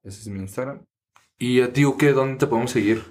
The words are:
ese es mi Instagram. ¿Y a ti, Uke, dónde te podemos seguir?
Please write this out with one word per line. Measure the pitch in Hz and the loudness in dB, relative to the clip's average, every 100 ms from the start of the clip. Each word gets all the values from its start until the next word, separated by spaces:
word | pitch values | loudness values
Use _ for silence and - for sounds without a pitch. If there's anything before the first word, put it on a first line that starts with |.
ese | 98 98 | -20 -16
es | 110 | -12
mi | 98 | -12
Instagram. | 95 - 135 143 _ _ _ _ _ - | -10 -10 -10 -12 _ _ _ _ _ -6
¿Y | 123 127 | 2 2
a | 123 | 2
ti, | 139 143 | 2 2
Uke, | 135 147 | 4 2
dónde | 135 135 131 | 4 0 -2
te | - | 0
podemos | 117 123 | 0 0
seguir? | 120 101 113 - | 0 0 0 -4